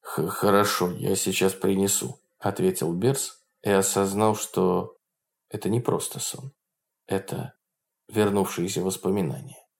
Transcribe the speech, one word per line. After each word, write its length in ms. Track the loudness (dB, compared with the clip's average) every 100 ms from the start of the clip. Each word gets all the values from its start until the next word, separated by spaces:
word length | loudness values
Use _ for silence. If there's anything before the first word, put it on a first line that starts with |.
«Х-, 280 | -8 -4 -4
хорошо, 640 | 0 4 4 4 2 0
я 240 | -2 -2 0
сейчас 360 | 0 2 0
принесу», 680 | 2 2 2 2 0 -2 -10 _ _
ответил 520 | -4 0 0 0 -2
Берс 460 | 0 0 0 -4 -10 _ _
и 80 | 2
осознал, 640 | 4 4 2 0 2 2
что 640 | 2 -2 0 2 2 -2 -12 _ _ _ _ _
это 200 | -6 -2
не 120 | 0
просто 380 | 0 -2 -4 -8
сон. 340 | -10 -10 -14 _ _ _ _ _ -6
Это 480 | -6 -4 -8 -10 _ _ _ _ _ _
вернувшиеся 760 | 0 2 2 0 -2 -4 -2
воспоминания. 760 | -4 -2 -2 0 -2 -4 -12 -20 _